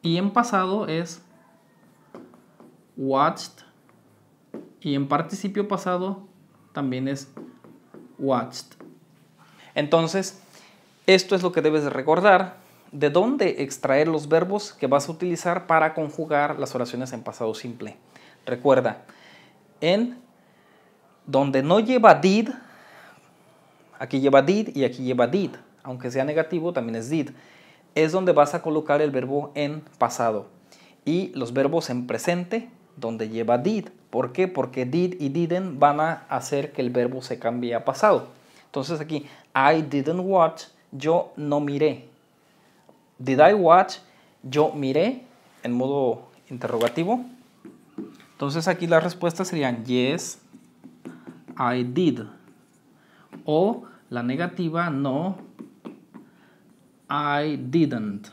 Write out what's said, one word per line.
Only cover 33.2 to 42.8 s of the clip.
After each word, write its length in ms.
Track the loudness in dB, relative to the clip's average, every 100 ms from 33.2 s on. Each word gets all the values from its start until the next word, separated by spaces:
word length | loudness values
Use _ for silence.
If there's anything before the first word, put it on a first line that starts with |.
| -6
lleva 280 | -4 0 2
did. 320 | 2 -4 -6 -18 _
¿Por 220 | -4 -4
qué? 160 | -2 -2
Porque 380 | 0 -4 -4 -2
did 340 | 0 0 -2
y 100 | -4
didn't 500 | -2 -2 -2 -4 2
van 200 | 4 4
a 260 | -2 -4 -6
hacer 420 | -6 -2 -4 -4
que 100 | -4
el 80 | -2
verbo 320 | 0 -2 -4
se 180 | -10 -6
cambie 360 | -4 -4 -4 -2
a 80 |
pasado. 440 | -4 2 4 4 -2 -20 _ -20 _
Entonces 360 | -8 -6 -8
aquí, 260 | -6 -8 -8 -20 _
I 280 | 2 4 4
didn't 400 | 0 -2 -2 -2
watch, 420 | 2 4 4 0 -20 _ _
yo 420 | -6 0 2 0 -8
no 240 | -2 -2
miré. 480 | -2 0 0 0 -14 _ _ _ _ _ _ _